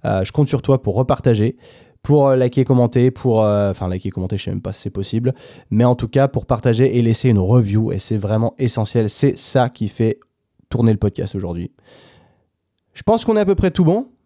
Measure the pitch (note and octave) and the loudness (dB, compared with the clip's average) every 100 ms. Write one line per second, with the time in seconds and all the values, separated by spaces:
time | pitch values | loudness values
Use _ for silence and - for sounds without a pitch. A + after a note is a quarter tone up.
0 | A2+ G2 F#2+ - C#3+ C3 - C3 - G2 | -2 -4 -2 -2 0 -2 0 0 0 -2
1 | B2+ C3+ C3 A2 A2+ - - - _ _ | 0 0 2 2 0 -4 -20 -20 _ _
2 | - D3 C#3 C3 B2 C#3 B2+ B2+ A#2+ B2 | 0 4 4 2 2 0 2 2 2 2
3 | B2+ B2+ C3 A2 G#2+ G#2 G2+ F#2+ F2+ F#2 | 2 0 0 2 2 2 0 -2 -6 -6
4 | G2 F#2 F#2 G2+ - F#2+ F#2+ G2+ G2 G2 | -6 -6 -6 -6 -6 -8 -8 -10 -10 -8
5 | G2 A2 B2+ - - - _ G#2+ B2 B2 | -4 -2 -2 -6 -16 -20 _ 0 2 0
6 | G#2+ C3+ C#3 A#2+ - A#2+ B2 A2+ C3 A#2+ | 0 0 0 -2 -4 -2 0 2 2 2
7 | A#2 A2+ B2+ G#2+ F#2 B2 G#2 G#2+ A2 F#2+ | 2 2 2 2 4 2 4 0 -2 -4
8 | - G#2+ G2 A2 A#2 - B2+ - G#2+ A#2 | -4 -4 -2 -2 -2 -2 -2 -2 -2 -2
9 | A2 - C#3 - - C3 A#2+ - G#2 - | -2 0 0 0 -4 -2 -2 -4 -8 -2
10 | A2 - _ _ _ _ _ A#2 A2+ G#2 | -2 -2 _ _ _ _ _ 0 2 2
11 | G#2 - G2+ G2 F#2 E2+ F2 _ _ - | -2 -2 -8 -6 -8 -8 -10 _ _ -20
12 | - _ _ _ _ _ _ _ _ - | -20 _ _ _ _ _ _ _ _ -8
13 | - A3+ A3+ G#3+ G3 F#3+ F#3+ - D#3+ G3+ | -2 0 2 2 2 2 0 2 2 2
14 | C4+ _ | -4 _